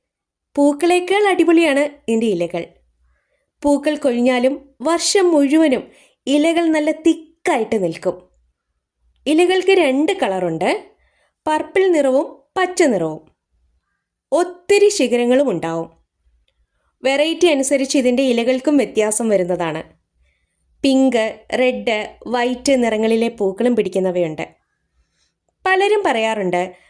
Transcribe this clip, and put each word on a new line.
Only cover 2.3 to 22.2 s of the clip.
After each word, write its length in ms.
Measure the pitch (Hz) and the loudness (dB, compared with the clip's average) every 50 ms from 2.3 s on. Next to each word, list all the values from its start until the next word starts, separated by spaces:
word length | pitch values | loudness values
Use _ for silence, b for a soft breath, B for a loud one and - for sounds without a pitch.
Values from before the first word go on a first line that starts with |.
| 202 | -2
ഇലകൾ. 280 | 170 170 165 - 170 170 - - _ _ _ _ _ _ _ _ _ _ _ _ _ _ _ _ _ - | -2 -4 -6 -6 -8 -10 -12 -16 _ _ _ _ _ _ _ _ _ _ _ _ _ _ _ _ _ 0
പൂക്കൾ 300 | 285 285 285 285 302 302 294 | 0 0 2 0 -2 -4 -2
കൊഴിഞ്ഞാലും 560 | - 277 240 240 240 254 254 247 240 262 277 277 - - _ _ | -2 -2 0 0 0 0 0 2 0 -2 -2 -4 -8 -18 _ _
വർഷം 440 | 240 302 330 339 330 - - 403 381 349 | -4 -2 -2 -2 -2 0 0 2 2 4
മുഴുവനും 520 | 330 294 285 269 277 320 330 302 254 220 - b b b b b b b _ - | 4 2 2 2 4 2 4 2 2 -2 -4 b b b b b b b _ -2
ഇലകൾ 380 | 269 294 294 330 330 330 339 330 320 | 0 2 2 2 0 0 0 0 0
നല്ല 140 | 311 302 311 311 311 320 | 0 0 -2 -4 0 0
തിക്കായിട്ട് 720 | 330 320 320 - - _ _ _ - 311 254 220 - - 220 190 | 0 0 0 -4 -12 _ _ _ -2 -2 -2 -2 -2 -2 -2 -2
നിൽക്കും. 320 | 170 160 - - 185 175 175 - _ _ _ _ _ _ _ _ _ _ _ _ _ _ _ _ _ _ _ _ | -4 -4 -6 -6 -8 -8 -8 -12 _ _ _ _ _ _ _ _ _ _ _ _ _ _ _ _ _ _ _ _
ഇലകൾക്ക് 480 | - 302 311 359 349 370 381 359 370 392 381 330 | -2 0 2 2 2 0 0 0 2 2 2 2
രണ്ട് 280 | 277 262 269 302 320 392 - | 2 0 0 -2 -2 -2 -2
കളറുണ്ട്, 500 | 277 220 190 190 180 175 165 160 170 220 311 427 - - _ _ _ _ _ _ _ _ _ _ _ | -4 -4 -2 -2 -2 -4 -4 -2 -2 -2 -4 -4 -8 -14 _ _ _ _ _ _ _ _ _ _ _
പർപ്പിൾ 380 | - 311 311 302 311 - 381 381 381 349 | -4 -4 -4 -4 -4 -2 0 0 2 2
നിറവും 320 | 311 285 269 254 269 311 - - - _ _ _ 370 | 2 2 2 0 0 -2 -4 -8 -18 _ _ _ -4
പച്ച 260 | 370 359 359 - 349 | -4 -2 0 0 2
നിറവും. 380 | 285 233 185 165 160 156 156 - _ _ _ _ _ _ _ _ _ _ _ _ _ _ _ _ _ _ _ _ _ | 2 2 0 -2 -4 -6 -10 -14 _ _ _ _ _ _ _ _ _ _ _ _ _ _ _ _ _ _ _ _ _
ഒത്തിരി 580 | - 311 359 359 359 - _ - 403 403 403 415 | -2 0 0 -2 -4 -12 _ 0 2 4 4 4
ശിഖരങ്ങളും 580 | - - 277 240 226 240 240 240 247 262 285 269 | 2 2 0 0 0 0 2 2 2 2 2 2
ഉണ്ടാവും. 380 | 196 165 - 165 165 165 165 165 - _ _ _ _ _ _ _ _ _ _ _ _ _ _ _ _ _ _ _ _ _ - | 0 -2 -4 -4 -6 -6 -8 -8 -14 _ _ _ _ _ _ _ _ _ _ _ _ _ _ _ _ _ _ _ _ _ -2
വെറൈറ്റി 440 | 254 269 277 294 320 330 320 349 349 302 | -2 0 2 0 0 0 2 2 2 2
അനുസരിച്ച് 420 | 269 269 269 285 269 269 269 - 294 | 2 0 0 0 0 0 0 0 0
ഇതിൻ്റെ 260 | 247 254 247 247 277 262 | 2 2 0 2 0 0
ഇലകൾക്കും 440 | 240 233 233 240 262 262 254 320 294 285 | 0 0 0 0 -2 0 0 0 2 2
വ്യത്യാസം 480 | 254 202 - 214 214 214 214 - 240 226 | 0 0 0 -2 0 0 -2 -2 -2 0
വരുന്നതാണ്. 520 | 208 190 180 175 185 170 175 165 156 160 165 - _ _ _ _ _ _ _ _ _ _ _ _ _ _ _ _ _ _ - | 0 0 0 0 -2 -4 -4 -4 -6 -8 -10 -14 _ _ _ _ _ _ _ _ _ _ _ _ _ _ _ _ _ _ 0
പിങ്ക്, 420 | 277 262 262 262 262 247 233 220 220 - - - - - 226 | 2 2 4 2 2 2 0 -2 -2 -4 -10 -10 -8 -2 0
റെഡ്, 380 | 254 254 247 - 202 247 226 214 208 - - - | 0 0 0 -2 -4 -4 -2 -2 -4 -8 -12 -16